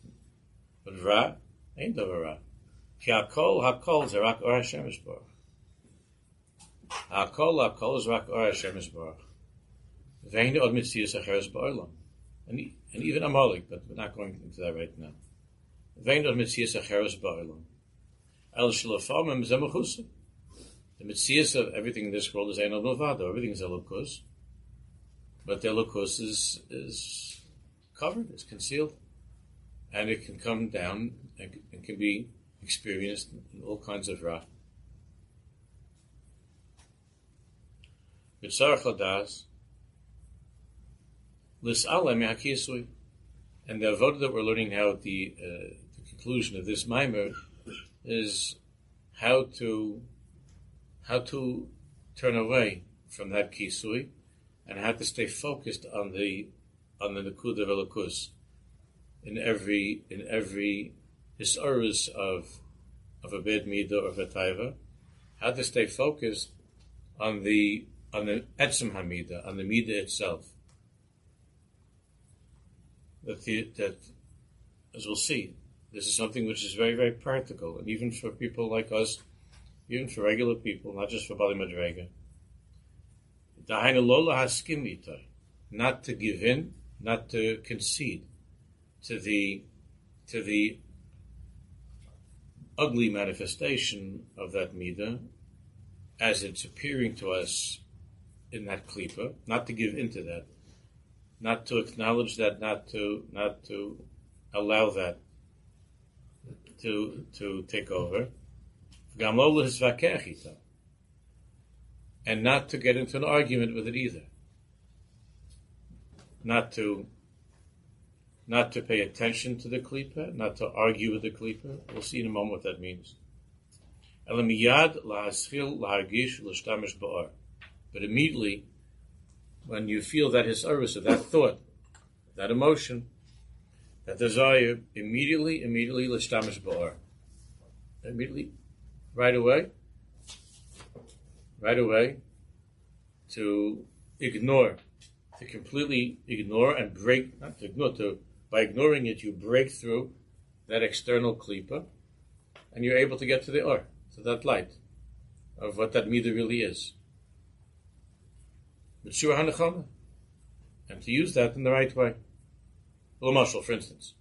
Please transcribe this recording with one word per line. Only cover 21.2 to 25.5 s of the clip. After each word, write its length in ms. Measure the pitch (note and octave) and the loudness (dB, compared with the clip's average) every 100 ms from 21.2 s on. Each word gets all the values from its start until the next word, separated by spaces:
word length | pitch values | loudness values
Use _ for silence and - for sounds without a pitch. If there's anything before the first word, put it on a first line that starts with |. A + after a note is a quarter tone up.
| - C#3+ D3 | 4 4 6
of 200 | C3 A2+ | 4 0
everything 320 | G#2+ A#2 A2+ G#2 | -2 -6 -4 -4
in 60 | |
this 200 | G2+ - | -2 -2
world 160 | G2+ G#2 | -2 -2
is 100 | G2 | 0
ein 140 | G#2 | 0
od 100 | G#2+ | 0
milvado. 460 | B2 C3 D3+ A2+ F2+ | -2 0 -2 -2 -4
Everything 220 | A2+ A#2 | -4 -4
is 100 | F#2 | -4
elokus. 600 | F2+ F2+ - F#2+ D3 - - - - - - - - - - - - - | -6 -6 -8 -8 -8 -12 -18 -20 -20 -20 -20 -20 -20 -20 -20 -20 -20 -14
But 160 | - | -6